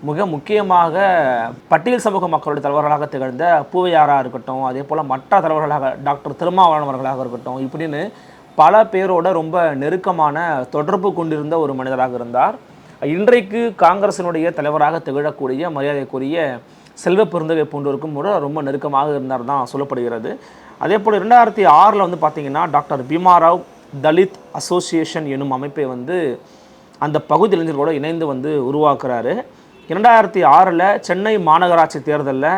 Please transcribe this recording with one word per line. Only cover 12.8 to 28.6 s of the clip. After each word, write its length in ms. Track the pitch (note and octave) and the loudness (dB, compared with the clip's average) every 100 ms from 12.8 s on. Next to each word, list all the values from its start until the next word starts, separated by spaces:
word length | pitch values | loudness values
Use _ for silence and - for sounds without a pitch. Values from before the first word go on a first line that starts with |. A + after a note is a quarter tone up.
| - - C#3+ E3 | -20 -8 -6 0
இன்றைக்கு 420 | G#3 A#3+ F#3+ G#3 A#3 G3 | 0 0 -2 -4 -4 2
காங்கிரசினுடைய 640 | E3+ F#3+ G3+ F#3+ F3 E3 E3 E3 | 2 4 0 -2 -4 -2 -2 -2
தலைவராக 380 | D3 D3+ D3 E3 - | -2 0 0 0 -6
திகழக்கூடிய 680 | C#3 D3 D3 C3 C3 E3+ D3 | -4 -4 -4 -6 -4 -6 -4
மரியாதைக்குரிய 640 | C#3 C#3+ C3+ C3+ C3+ E3 D3+ B2 - - - - | -4 -4 -6 -6 -4 -2 -4 -6 -14 -20 -20 -8
செல்வ 200 | - F#3 G#3 | -2 2 0
பெருந்தகை 320 | E3+ D#3 D#3+ D3 | 0 -2 -2 -2
போன்றோருக்கும் 460 | C#3+ C#3+ C#3+ D#3 D3 | -4 -6 -6 -6 -6
கூட 100 | E3+ G3 | -2 -2
ரொம்ப 160 | C#3+ D#3 C#3 | -2 -6 -6
நெருக்கமாக 440 | C#3 D3+ C#3 D3 | -6 -2 -2 0
இருந்தார் 300 | C#3+ C3 C3 A#2+ | -2 -4 -6 -4
தான் 180 | C#3 A#2+ | -4 -4
சொல்லப்படுகிறது. 600 | C3+ C#3 B2+ A#2+ A#2 A2 - - - - - | -6 -6 -4 -4 -6 -8 -12 -16 -20 -20 -8
அதே 140 | D3+ G#3 | -2 0
போல 160 | G3+ G#3 | 0 -2
இரண்டாயிரத்தி 440 | G3 A#3+ A#3 A3+ F#3 D3+ | 4 6 6 4 6 8
ஆறுல 220 | G3 G#3 F#3+ | 8 4 0
வந்து 140 | F3 D#3 | 0 -2
பாத்தீங்கன்னா, 380 | D3+ C#3+ C#3+ E3+ D3 | -2 -6 -4 0 -2
டாக்டர் 260 | D3 D3 B2+ | -2 -6 -4
பீமாராவ் 500 | D#3 F#3 F3 E3 F3 - - - C#3+ | 0 6 6 6 2 -4 -20 -18 -2
தலித் 340 | D3 D#3+ F#3+ - - - | 0 4 2 0 -16 -12
அசோசியேஷன் 680 | - F3+ F3 E3 D#3 E3 D3+ C3+ | -4 -4 -2 -4 -4 -6 -6 -6
எனும் 200 | C#3 B2+ | -4 -6
அமைப்பை 300 | C#3+ C#3+ C#3 | -6 -6 -6
வந்து 240 | B2+ B2 F3+ D#3 A#2+ - - - - _ _ D3 | -6 -6 -4 -4 -6 -12 -20 -20 -20 _ _ -4
அந்த 140 | D3+ - | -4 0
பகுதி 260 | D#3 G#3+ F#3 | 2 2 2
இளைஞர்களோட 360 | E3 C#3+ D3+ D3+ | -2 -2 -2 -2
இணைந்து 280 | D3+ E3 D#3+ | -4 -4 -4
வந்து 180 | C3+ C#3 D3+ | -4 -4 -4